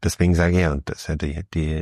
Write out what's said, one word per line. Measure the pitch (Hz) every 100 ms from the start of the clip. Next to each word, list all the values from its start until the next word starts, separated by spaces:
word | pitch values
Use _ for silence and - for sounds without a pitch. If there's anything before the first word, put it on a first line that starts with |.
deswegen | - - 87 85
sage | 87 90
ich |
ja, | 85
und | 71 -
das | -
ist | -
ja | 76
die, | 76 80 95
die | 85 78 78